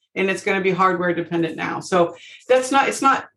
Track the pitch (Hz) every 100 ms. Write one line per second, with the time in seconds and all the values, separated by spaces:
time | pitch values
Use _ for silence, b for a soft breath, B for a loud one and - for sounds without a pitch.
0 | _ - 190 190 208 196 190 175 185 180
1 | 175 170 165 170 165 160 170 165 - 185
2 | 170 B B B - 254 254 269 269 208
3 | 269 262 -